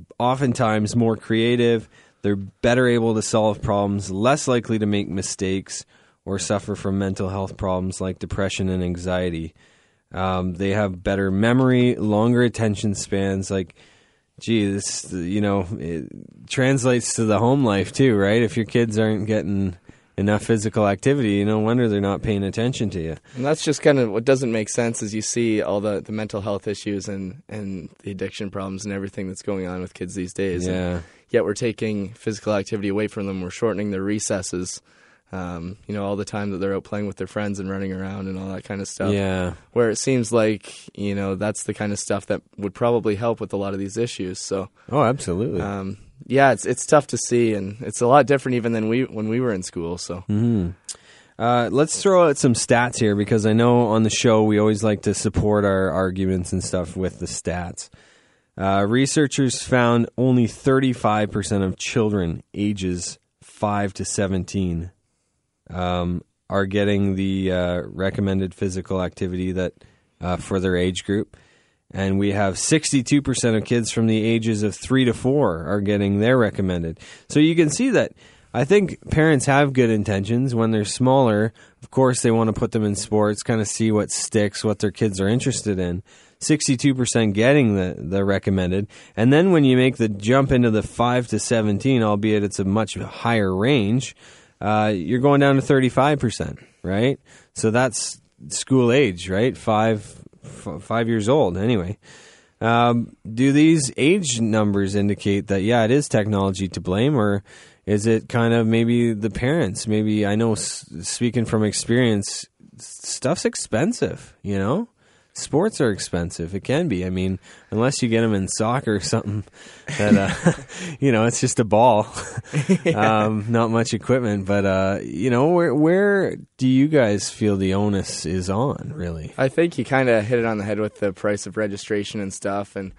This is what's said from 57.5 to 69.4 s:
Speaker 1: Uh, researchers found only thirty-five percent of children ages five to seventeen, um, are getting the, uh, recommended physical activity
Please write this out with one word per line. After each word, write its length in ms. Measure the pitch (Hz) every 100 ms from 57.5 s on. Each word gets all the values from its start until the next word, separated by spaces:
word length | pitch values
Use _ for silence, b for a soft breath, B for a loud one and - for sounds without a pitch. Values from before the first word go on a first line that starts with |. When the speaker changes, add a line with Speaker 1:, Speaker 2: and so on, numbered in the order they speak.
| 87 87 - - b b b b b b -
Speaker 1:
Uh, 300 | 98 98 101
researchers 760 | 120 135 - 143 - 135 -
found 460 | - 127 120 117 117 -
only 300 | 127 127 113
thirty-five 840 | - - 135 135 120 107 107 104
percent 320 | 104 98 101
of 120 | 95 92
children 680 | - 131 107 104 85 82 -
ages 640 | - 104 101 92 90 - - _ _
five 500 | - - 104 104 101 -
to 100 | 95
seventeen, 880 | - 98 95 90 101 90 85 90 _ _ _ _ _ _ _ -
um, 520 | 87 90 90 87 87 - _ -
are 160 | 98 98
getting 500 | 104 101 101 101 95
the, 360 | 98 95 95
uh, 300 | 90 90 87 52
recommended 640 | 60 95 - 101 95 95
physical 480 | - 98 92 90 92
activity 520 | 90 - 95 90